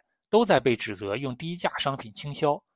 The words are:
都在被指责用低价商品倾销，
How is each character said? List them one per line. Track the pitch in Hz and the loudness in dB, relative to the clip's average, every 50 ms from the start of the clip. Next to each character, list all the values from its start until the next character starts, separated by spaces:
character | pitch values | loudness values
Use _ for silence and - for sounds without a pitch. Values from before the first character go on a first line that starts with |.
| - _ _ _ _ _ | -20 _ _ _ _ _
都 | - 214 233 | 2 4 4
在 | 196 180 135 | 6 4 4
被 | 117 135 120 | 6 4 2
指 | 110 - - 107 | 2 0 -4 -6
责 | 92 104 98 101 | -6 -4 -4 -4
用 | 120 139 131 123 | -4 -4 -6 -8
低 | 123 165 165 175 | -6 -8 -8 -4
价 | 175 - 180 - - | -4 -4 -4 -2 -2
商 | - 143 135 | -2 -2 -2
品 | 135 - 110 | -4 -6 -10
倾 | - - - 147 139 | -8 -8 -8 -8 -4
销， | - - 147 147 - - _ _ | 0 2 2 2 0 -4 _ _